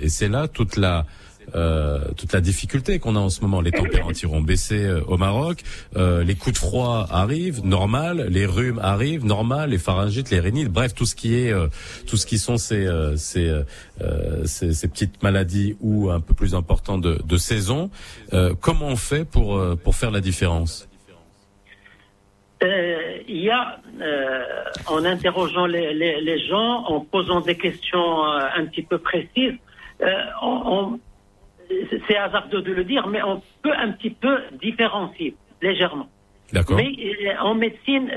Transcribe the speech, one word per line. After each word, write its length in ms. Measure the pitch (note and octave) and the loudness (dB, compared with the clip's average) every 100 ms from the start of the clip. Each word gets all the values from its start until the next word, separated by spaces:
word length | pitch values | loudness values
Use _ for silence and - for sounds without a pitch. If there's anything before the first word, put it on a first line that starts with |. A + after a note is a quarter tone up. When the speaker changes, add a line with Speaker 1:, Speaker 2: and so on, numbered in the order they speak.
Speaker 1:
Et 80 | D2+ | 0
c'est 180 | - G#2 | 0 0
là 200 | B2+ D#3 | 0 -2
toute 280 | - - G#2+ | -2 -2 2
la, 300 | F#2 E2+ D2+ - - - - E2 | 2 2 -2 -8 -20 -20 -8 -2
euh, 440 | E2 D#2 D2 C#2+ C2+ D2 | 2 2 2 0 -2 -6
toute 160 | E2 | 0
la 100 | F#2+ | 2
difficulté 580 | F2 F#2+ - C3+ C3 B2+ | 2 0 0 -2 0 0
qu'on 160 | A#2 G#2+ | 2 2
a 40 | |
en 100 | G2 | 2
ce 120 | - | 0
moment. 180 | G2+ F#2 | 0 2
Les 120 | E2+ | 2
températures 640 | - E2+ E2+ E2 D#2+ E2 | 2 2 2 2 -4 -2
ont 80 | D#2 | 0
baissé, 440 | D#2 F2 - G#2 G2+ | 2 2 2 0 2
euh, 160 | E2+ D#2+ | 0 2
au 100 | F2+ | 2
Maroc, 440 | F#2+ A2+ E3 E3+ - - - F#2+ | 2 2 0 -4 -8 -12 -6 0
euh, 280 | F#2 F2 | 2 4
les 120 | F2 G2 | 2 0
coups 180 | C3+ | 0
de 40 | - | 0
froid 500 | - B2 B2 A2+ F2 | 0 0 0 0 0
arrivent, 560 | F2 G#2+ D#3 F3+ B2+ F#2+ | 0 2 0 -2 -2 0
normal, 600 | F#2+ G#2 B2+ E3+ F3 G#2 | 2 2 0 0 -2 0
les 160 | F2+ G2 | 2 2
rhumes 340 | F#2 B2+ A#2 | 2 0 0
arrivent, 460 | F#2+ G2+ C#3 E3 A2 | 0 2 0 0 0
normal, 460 | G2+ A#2 C#3+ D3+ | 2 0 0 0
les 60 | F#2+ | 0
pharyngites, 520 | G2 F#2 G#2 A2+ C3 | 0 2 2 0 0
les 100 | F#2 | 2
rhinites, 300 | F2+ C3 C3 | 2 2 2
bref, 240 | G2 B2 | 2 0
tout 120 | - A#2 | 0 -2
ce 100 | - | 0
qui 200 | A2+ A#2+ | 0 2
est, 160 | B2 | 2
euh, 160 | G2 D2+ - - - - | 2 0 -2 -10 -12 -2
tout 100 | G2+ | 0
ce 80 | - | 2
qui 120 | G#2+ | 0
sont 200 | - A#2 | 0 0
ces, 280 | - G#2+ F#2+ | 0 0 2
euh, 300 | E2 D2+ D2+ | 2 0 0
ces, 340 | - F2+ E2 | -2 0 2
euh, 140 | D2+ C#2+ - - - | 2 -2 -8 -16 -6
euh, 440 | E2 D#2+ E2 D2+ D#2+ | -4 -2 -2 -2 -2
ces, 280 | - F2 | 0 0
ces 140 | D#2+ E2 | 0 0
petites 340 | - G2 - | -2 -4 0
maladies 520 | G2+ G2 F2 G2+ G2+ - | 2 4 2 2 0 0
ou 300 | A2 G#2 F#2+ | 0 2 2
un 80 | E2+ | 2
peu 140 | E2 | 2
plus 200 | - F#2 F2+ | 4 4 2
importantes 460 | E2 F2+ - F#2+ | 2 0 2 0
de, 180 | E2+ D#2 | 2 0
de 140 | D#2+ E2+ | 2 0
saison. 520 | - A2 G2 C#3 G3 - - - - | 2 0 0 0 -2 -8 -18 -18 0
Euh, 200 | F#2 F2+ F2 | 2 4 2
comment 280 | - D#3+ D3 | 4 4 2
on 80 | B2 | -2
fait 300 | - D3 E3 | 0 -2 2
pour, 320 | - G#2+ G2 | 4 4 4
euh, 180 | F#2 F2 | 2 2
pour 200 | - - | 2 4
faire 160 | A#2 | 2
la 100 | G2+ | 0
différence ? 680 | F#2 F2 F2+ E2 E2 - - - - F2 - _ _ _ - - - - _ _ _ _ _ - | 0 2 2 2 -2 -6 -16 -20 -20 -20 -20 _ _ _ -20 -20 -20 -20 _ _ _ _ _ -2
Speaker 2:
Euh, 540 | F#3 G3 F3 E3 E3 F3+ - | 0 0 -2 -4 -6 -10 -10
il 160 | E3+ | -4
y 60 | G3+ | 0
a, 280 | B3 A#3 - - - | 0 -2 -10 -16 -10
euh, 440 | D#3+ C#3+ C3+ C3 B2 - - - - | -4 -4 -2 -4 -6 -8 -10 -8 -4
en 160 | D#3 | 0
interrogeant 640 | E3+ F3+ F3+ F3+ E3 F3 F3+ | 0 0 0 0 0 0 0
les, 280 | E3+ D#3 | 0 -2
les, 280 | D3+ E3+ D3+ | -2 -2 -2
les 260 | D#3+ D#3 C#3 | -2 -2 -2
gens, 380 | G3 A#3 A#3+ D3 | 0 0 -2 -2
en 160 | D3+ | -4
posant 400 | - F#3+ F3 F3 | -2 -2 0 0
des 160 | E3+ E3+ | 0 -2
questions, 680 | F#3 - - F3+ E3+ D#3+ | -2 -4 -4 0 0 0
euh, 160 | D3+ D3 C3+ F3 | 0 0 -2 -4
un 100 | D#3+ | -6
petit 160 | E3+ | -6
peu 160 | D#3 E3+ | -4 -4
précises, 580 | - E3+ - B3 C4 B3+ _ - - - | -2 -4 -2 -2 -2 -4 _ -20 -12 -2
euh, 60 | - F#3+ - - | 0 0 -4 -6
on, 200 | B3 B3+ B3 | -4 -2 0
on, 340 | F#3+ G3+ A#3 - - _ _ - - - F#3 - - - | 0 0 -6 -12 -20 _ _ -20 -16 -6 -4 -4 -4 0
c'est 80 | G#3 | 0
hasardeux 460 | F#3+ G3+ - G3 | 0 -4 -2 -4
de 100 | F3+ | -2
le 140 | F#3 F3+ | -2 0
dire, 220 | C4+ G3 | 0 0
mais 140 | G#3 | -2
on 200 | G3 F#3+ - _ | -2 -4 -8 _
peut 100 | D4+ - | -2 0
un 160 | A3+ | -2
petit 200 | - A3+ | -4 -8
peu 260 | - C4 C4+ - C3 | -2 0 0 -2 -8
différencier 760 | G#3+ - A3 G#3 E3+ - - - _ - | -6 0 0 -2 -6 -6 -8 -8 _ -4
légèrement. 460 | F#3 F#3 F3 D3 - _ _ _ - | -2 0 -2 -4 -12 _ _ _ -4
Speaker 1:
D'accord. 240 | F#2 F2 G2 | 0 2 2
Speaker 2:
Mais, 100 | C4+ | 2
euh, 540 | A3+ G#3 G#3 G3+ - | -2 -6 -4 -4 -2
en 120 | G3 | 0
médecine, 560 | A3+ A3+ - - C#4 B3 | 2 0 -2 0 0 0